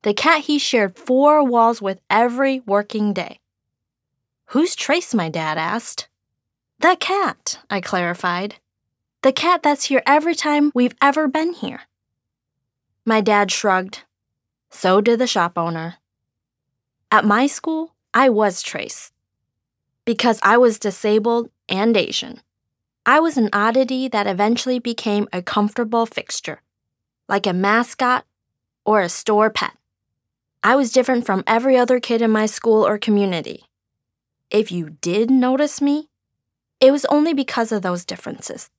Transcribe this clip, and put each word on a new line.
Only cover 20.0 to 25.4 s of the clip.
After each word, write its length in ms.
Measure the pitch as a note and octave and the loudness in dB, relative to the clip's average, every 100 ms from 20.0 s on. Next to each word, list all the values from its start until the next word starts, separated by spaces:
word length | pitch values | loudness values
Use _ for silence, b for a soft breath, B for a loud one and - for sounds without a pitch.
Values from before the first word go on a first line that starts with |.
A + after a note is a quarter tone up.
| - | -6
Because 340 | A#3 B3 A3+ | -2 0 0
I 140 | G3 A#3 | 2 4
was 220 | B3 A3 | 4 2
disabled 720 | G#3 F#3 G#3+ G#3+ A3 A#3 A3+ _ - | -6 -4 0 2 2 -2 -4 _ -6
and 260 | F#3+ A3 A3 | -2 2 2
Asian, 420 | - - - - _ _ _ _ _ _ - | 0 -6 -10 -16 _ _ _ _ _ _ 2
I 120 | C#4+ | 2
was 160 | E4 C#4 | 2 0
an 140 | G#3+ | 0
oddity 560 | G3+ G#3+ A#3+ C4 C4 C4 | 0 0 2 0 -2 -4
that 180 | A3 G3+ | -2 -2
eventually 540 | F#3 G#3 A#3+ B3+ B3 | 0 0 0 -2 -4
became 480 | A#3+ A3+ - G3+ G#3 | -4 -6 -2 -2 -2
a 80 | F3+ | -6